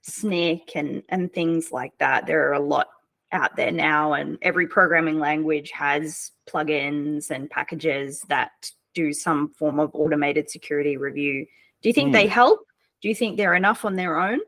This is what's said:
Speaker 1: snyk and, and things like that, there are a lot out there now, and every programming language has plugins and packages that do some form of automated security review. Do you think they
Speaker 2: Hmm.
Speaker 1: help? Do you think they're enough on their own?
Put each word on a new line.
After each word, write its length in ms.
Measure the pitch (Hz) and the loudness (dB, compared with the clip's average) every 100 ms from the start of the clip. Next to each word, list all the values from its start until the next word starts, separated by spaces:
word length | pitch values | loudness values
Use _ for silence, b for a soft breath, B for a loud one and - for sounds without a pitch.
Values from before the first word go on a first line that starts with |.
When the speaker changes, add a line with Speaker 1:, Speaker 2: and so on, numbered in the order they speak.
Speaker 1:
snyk 680 | - - 214 175 170 165 - | -14 -6 -2 0 0 -2 -6
and, 260 | 156 147 135 - | -8 -6 -8 -4
and 220 | 185 180 | -4 -2
things 400 | - 165 165 - | -2 0 0 -2
like 260 | 127 135 _ | -8 -8 _
that, 280 | 139 131 - | 0 0 2
there 220 | 156 139 | 2 2
are 40 | |
a 60 | 143 | 0
lot 280 | 143 139 - _ _ _ _ | 0 0 0 _ _ _ _
out 240 | 180 135 | -2 0
there 160 | - - | 0 -2
now, 420 | 170 151 151 151 | 0 2 2 2
and 240 | 143 143 151 | -2 -4 -2
every 260 | 185 185 170 | 0 0 2
programming 500 | - 180 165 160 156 | 4 4 4 2 0
language 520 | 147 151 156 151 147 | 0 0 0 0 -2
has 600 | - 143 147 156 - - _ - | -4 0 0 -2 -10 -14 _ -6
plugins 840 | 170 156 151 143 147 147 147 - | -4 0 -2 -2 -4 -4 -6 -6
and 180 | 131 143 | -8 -6
packages 720 | - - 165 156 139 139 143 - | -6 -6 -4 -2 -2 -6 -10 -2
that 240 | 139 - _ - _ _ | -2 -2 _ -16 _ _
do 200 | - 151 | -2 -2
some 360 | 147 175 147 147 | -2 0 0 -2
form 260 | _ 151 143 | _ -2 0
of 100 | 151 | -2
automated 540 | - 151 151 143 147 147 | 0 0 2 2 0 -4
security 480 | - - 147 147 139 | -14 -6 -2 -2 -2
review. 480 | 139 139 143 135 156 b b _ | -6 -4 -2 -4 -8 b b _
Do 80 | 214 | 0
you 40 | |
think 180 | 240 277 | 2 4
they 140 | 240 | 4
Speaker 2:
Hmm. 80 | 202 | 4
Speaker 1:
help? 260 | 233 254 427 - _ _ _ | 6 6 6 0 _ _ _
Do 60 | 202 | -4
you 80 | |
think 220 | 214 226 190 | -2 -2 0
they're 180 | 196 | 2
enough 300 | 175 196 226 | 4 2 2
on 100 | 214 | -2
their 240 | 185 180 156 | -2 -2 0
own? 200 | 185 262 | 0 -2